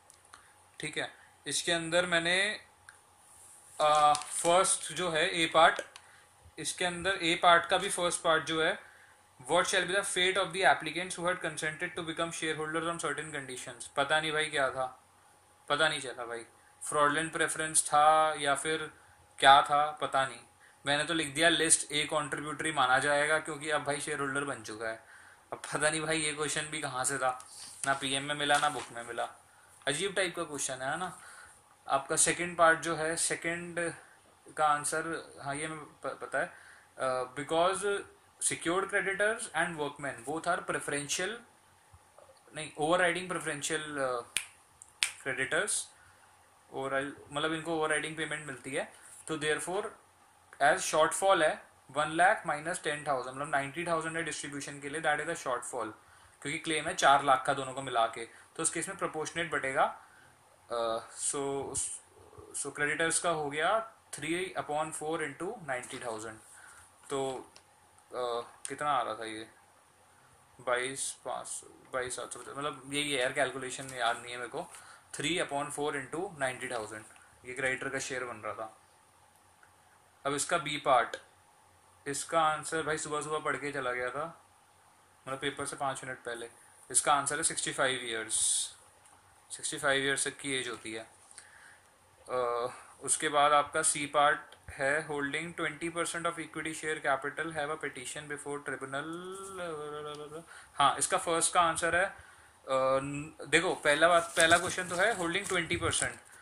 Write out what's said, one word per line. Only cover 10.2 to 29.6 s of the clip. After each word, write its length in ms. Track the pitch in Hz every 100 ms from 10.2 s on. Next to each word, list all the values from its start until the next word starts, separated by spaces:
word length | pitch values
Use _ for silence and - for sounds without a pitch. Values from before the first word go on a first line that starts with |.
| 185 190
of 100 | 175
the 100 | 175
applicants 540 | 175 143 156 151 180 180
who 80 | 170
had 100 | 170
consented 520 | 165 156 156 151 180 180
to 60 |
become 260 | 160 165 170
shareholders 540 | - 160 147 156 160
on 200 | 165 165
certain 300 | 151 147 156
conditions?" 520 | 147 131 127 - 120 - -
पता 240 | 139 156
नहीं 120 | 156
भाई 120 | 151
क्या 260 | 151 147 131
था, 340 | 131 127 - _ _ _ _ _ _ -
पता 200 | 147 156
नहीं 120 | 151
चला 240 | 131 123
भाई, 200 | 117 117 113 _ - _ -
fraudulent 440 | 147 147 151 160
preference 560 | 160 156 160 156 160 -
था 460 | 147 151 156 156 151
या 160 | 143
फिर 380 | 139 160 156 156 - - - - -
क्या 240 | 139 139
था 280 | 147 147 151
पता 360 | 151 135 135 131
नहीं। 140 | 120 - _ - - 139
मैंने 180 | 143
तो 100 | 151
लिख 140 | 165 143
दिया 200 | 139 165
list 440 | 156 160 156 -
ए 120 | 147
contributory 680 | 147 156 147 147 147 147 156
माना 260 | 151 127 131
जाएगा 400 | 143 143 147 156
क्योंकि 320 | 156 147 151
अब 140 | 151
भाई 160 | 139 147
शेयर 200 | 156 147
होल्डर 240 | 143 139
बन 180 | 143 120
चुका 260 | 110 107 113
है। 160 | 113 - - - - -
अब 100 | 120 -
पता 160 | 151 151
नहीं 100 | 156
भाई 180 | 156 160
ये 140 | 151
question 300 | 147 151 156
भी 180 | 156 151
कहाँ 240 | 147 127
से 140 | 131 139
था, 300 | 127 - - - - - 135
ना 80 |
पीएम 280 | 135 135 135
में 120 | 143
मिला 240 | 147 143 147
ना 100 | 147
बुक 160 | 131 113
में 100 | 120
मिला। 280 | 117 117 117 - - -